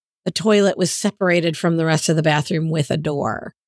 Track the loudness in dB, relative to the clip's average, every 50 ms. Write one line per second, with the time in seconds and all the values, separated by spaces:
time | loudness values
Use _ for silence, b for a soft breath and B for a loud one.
0 | _ _ _ _ -8 -6 -4 -2 2 4 4 4 4 4 2 0 0 -2 -2 -2
1 | -4 -4 -2 0 0 2 2 2 2 0 -2 -2 0 0 0 2 2 2 0 0
2 | 0 0 0 2 2 2 2 0 0 -2 -2 -2 -2 -2 -2 -2 -2 -2 -2 -2
3 | -2 -2 -4 -2 -2 -4 -4 -6 -10 -14 -18 _ _